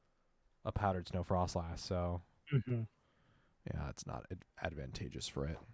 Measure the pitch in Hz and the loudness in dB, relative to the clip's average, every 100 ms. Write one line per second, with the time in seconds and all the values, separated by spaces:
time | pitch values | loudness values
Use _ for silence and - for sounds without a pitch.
0 | _ _ _ _ _ _ 110 107 104 92 | _ _ _ _ _ _ -2 2 4 2
1 | 85 92 87 92 87 90 85 85 - 92 | 0 -2 4 4 4 2 -2 -4 0 2
2 | 87 87 - - - 139 123 117 110 _ | 2 0 -4 -16 2 2 4 0 0 _
3 | _ _ - - - _ - 78 71 - | _ _ -20 -20 -20 _ -4 -2 -2 -4
4 | - 60 - 92 - - 82 76 65 - | -6 -6 -6 -10 -12 -4 -4 -2 -6 -4
5 | 62 76 - - 71 80 - | -6 -6 -4 -2 -2 -2 -8